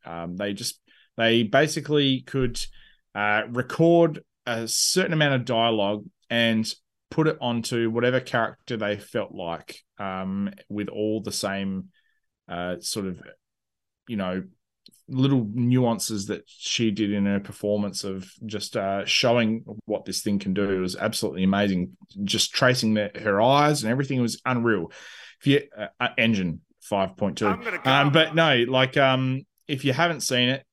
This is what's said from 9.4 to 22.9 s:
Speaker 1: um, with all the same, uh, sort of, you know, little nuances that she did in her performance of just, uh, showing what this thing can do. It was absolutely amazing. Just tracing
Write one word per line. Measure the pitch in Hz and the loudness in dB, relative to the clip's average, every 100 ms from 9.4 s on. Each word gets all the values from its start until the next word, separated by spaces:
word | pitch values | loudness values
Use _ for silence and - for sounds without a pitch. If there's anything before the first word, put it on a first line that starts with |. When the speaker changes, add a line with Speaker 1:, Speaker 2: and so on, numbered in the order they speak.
| 85 82 - - _ - | -6 -8 -10 -20 _ -10
Speaker 1:
um, | 101 95 95 98 101 101 - | -8 -6 -4 -4 -4 -6 -10
with | 104 101 | -6 -6
all | - 107 110 | -4 -2 -2
the | 104 | -4
same, | - 101 98 98 95 92 _ _ _ _ _ - | -6 -4 -4 -4 -6 -8 _ _ _ _ _ -12
uh, | 87 90 90 | -8 -6 -6
sort | - - 95 | -6 -6 -6
of, | 87 - - _ _ _ _ _ _ - | -8 -14 -20 _ _ _ _ _ _ -10
you | - | -6
know, | 92 92 131 _ _ _ _ _ - | -4 -4 -6 _ _ _ _ _ -8
little | 127 135 135 107 | 0 2 2 0
nuances | 110 120 127 123 110 - 107 98 | 0 2 4 2 0 -4 -6 -6
that | 98 - | -8 -10
she | - - - 113 | -14 -6 0 0
did | 101 104 | 0 0
in | 101 101 | 0 0
her | 101 | 0
performance | 101 107 104 104 101 95 | -4 -6 -2 -2 -2 -6
of | 101 95 92 - 113 | -8 -10 -12 -14 -10
just, | 104 - 117 | -8 -6 -4
uh, | 98 98 | -2 -2
showing | 95 - 127 120 110 113 - 107 | 0 2 4 4 2 -2 -6 -14
what | - 104 - | -6 -6 -4
this | 95 | -6
thing | - 101 | -2 -2
can | 98 | 0
do. | 92 101 | 0 0
It | 95 | 0
was | 92 92 | -2 -2
absolutely | 107 - 104 76 | -4 -2 -4 0
amazing. | 95 98 104 95 90 - - 98 | 2 4 2 0 -2 -8 -20 -8
Just | 98 110 - | -4 -2 -2
tracing | - 127 127 113 | 2 2 4 2